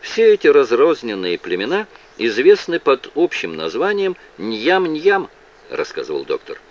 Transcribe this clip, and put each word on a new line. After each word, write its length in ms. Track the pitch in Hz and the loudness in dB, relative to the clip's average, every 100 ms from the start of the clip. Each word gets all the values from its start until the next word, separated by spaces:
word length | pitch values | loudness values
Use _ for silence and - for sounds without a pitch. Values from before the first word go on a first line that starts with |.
Все 340 | - - 226 | -8 2 4
эти 140 | 208 156 | 6 6
разрозненные 880 | 143 123 120 156 151 117 101 90 87 | 4 4 2 2 2 -4 -6 -4 -4
племена 480 | 92 90 107 190 214 - _ - | -4 -6 -2 -4 -6 -16 _ -6
известны 600 | 113 107 147 202 - 170 | -4 2 4 4 2 -4
под 300 | - 131 - | 0 -2 -2
общим 420 | - 170 - 85 80 | -2 -2 -2 -8 -8
названием 600 | 80 98 190 202 190 180 - - | -8 -4 -2 -2 -4 -6 -14 -12
Ньям-Ньям", 880 | 107 110 123 190 180 156 185 196 170 _ _ _ - | -8 -4 0 0 0 0 0 0 -4 _ _ _ -14
рассказывал 540 | - - - 64 73 | -8 -8 -8 -8 -8
доктор. 360 | 65 65 - - _ | -6 -8 -8 -18 _